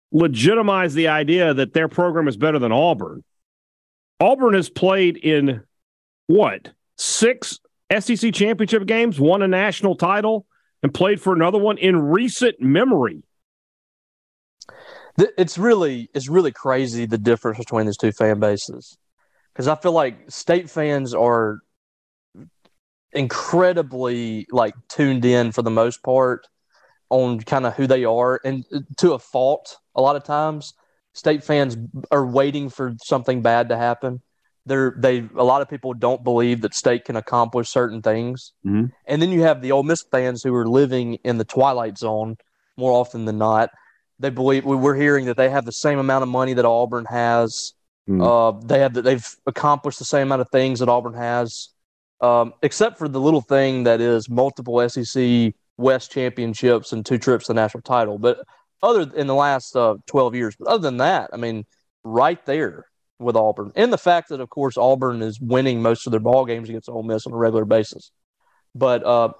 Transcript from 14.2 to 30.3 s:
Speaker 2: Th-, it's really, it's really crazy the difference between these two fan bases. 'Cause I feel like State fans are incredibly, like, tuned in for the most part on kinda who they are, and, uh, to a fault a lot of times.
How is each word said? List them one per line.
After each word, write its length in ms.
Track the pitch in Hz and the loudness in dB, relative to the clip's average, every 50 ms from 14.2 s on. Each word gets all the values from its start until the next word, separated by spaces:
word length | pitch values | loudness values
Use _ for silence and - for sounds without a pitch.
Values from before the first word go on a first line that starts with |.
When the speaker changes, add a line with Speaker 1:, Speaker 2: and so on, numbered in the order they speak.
| _ _ _ _ _ _ _ _ - - - - - - - - - - _ - | _ _ _ _ _ _ _ _ -20 -20 -20 -20 -20 -20 -20 -20 -20 -6 _ 2
Speaker 2:
Th-, 120 | 190 - - - | 2 2 2 0
it's 200 | 185 165 - 170 | 0 0 0 0
really, 520 | 202 240 226 202 170 147 131 120 117 - - | 2 2 4 4 2 0 -2 -6 -10 -8 -8
it's 140 | 139 127 135 | -8 -6 0
really 220 | 156 185 175 143 | 2 2 2 2
crazy 540 | 117 - - 139 131 131 135 123 117 120 120 | -2 -4 -2 0 0 0 0 -2 -4 -4 -2
the 120 | 110 113 110 | -2 -2 0
difference 400 | 104 120 117 110 - 120 107 113 | 2 2 2 2 0 -4 -6 -6
between 280 | 117 - 120 113 110 | -8 -4 -2 -2 0
these 120 | 107 98 - | -2 -2 -2
two 140 | - 110 | -2 -2
fan 280 | 101 - 113 110 107 104 | 0 2 2 2 2 2
bases. 580 | 107 104 104 98 - - - 123 - - _ _ _ _ _ _ _ _ _ _ _ _ _ | 2 0 0 -2 -6 -10 -14 -16 -20 -20 _ _ _ _ _ _ _ _ _ _ _ _ _
'Cause 120 | - 127 143 | -4 -2 -2
I 80 | 156 | -2
feel 160 | 147 - 180 165 | 0 0 0 2
like 360 | 165 147 127 110 - _ - | 2 0 0 -4 -8 _ -18
State 400 | - - - - 170 180 175 151 | -18 -6 -2 0 0 0 -2 -4
fans 440 | - 165 151 151 147 139 135 123 117 | -6 -4 -2 -2 -2 -2 -4 -4 -2
are 440 | 90 117 120 120 117 113 107 107 104 - _ _ _ _ _ _ _ _ _ _ _ _ _ _ 90 - 175 _ _ _ _ _ _ _ _ _ _ _ _ - | 0 2 2 2 2 0 -2 -4 -8 -14 _ _ _ _ _ _ _ _ _ _ _ _ _ _ -20 -20 -20 _ _ _ _ _ _ _ _ _ _ _ _ -4
incredibly, 1300 | 143 135 120 - - - - - 170 180 180 180 170 156 131 131 127 127 123 123 120 117 113 110 110 - - | -4 -4 -4 -4 -8 -6 -2 2 4 4 4 2 0 -2 -4 -6 -6 -4 -4 -4 -4 -4 -6 -6 -8 -8 -2
like, 240 | 123 123 113 107 - 120 - - | 0 0 0 0 -2 -8 -16 -8
tuned 360 | - - 147 139 131 123 120 | -2 0 0 0 2 2 2
in 260 | 123 123 123 120 117 | 4 4 4 2 0
for 100 | 110 - | -2 -2
the 100 | 117 113 | -2 0
most 320 | 113 113 113 120 120 - - | 2 2 2 2 -2 -4 -4
part 440 | 131 127 131 131 127 123 - - _ _ _ _ _ _ _ _ _ _ _ _ _ | 0 2 2 2 2 0 -4 -8 _ _ _ _ _ _ _ _ _ _ _ _ _
on 300 | 127 131 127 123 120 110 | 0 0 0 0 -2 -6
kinda 320 | 113 - 147 135 127 120 | -4 -2 -2 -2 0 -2
who 160 | 120 - 135 127 | -2 -2 0 2
they 160 | 131 127 123 | 2 2 2
are, 340 | 113 113 123 123 127 127 131 - | 0 0 0 0 0 -2 -2 -4
and, 220 | 135 135 131 123 - - | -6 -6 -6 -8 -10 -10
uh, 60 | 143 139 - 139 - | -12 -12 -12 -2 0
to 160 | - 175 147 | 2 2 2
a 60 | 120 | 0
fault 580 | - _ - 131 127 135 151 - - - - - _ _ - | -4 _ -2 0 2 2 0 -2 -4 -12 -20 -20 _ _ -2
a 60 | - | 0
lot 140 | 131 139 147 | 0 2 0
of 80 | 143 - | -2 -4
times. 500 | - | -4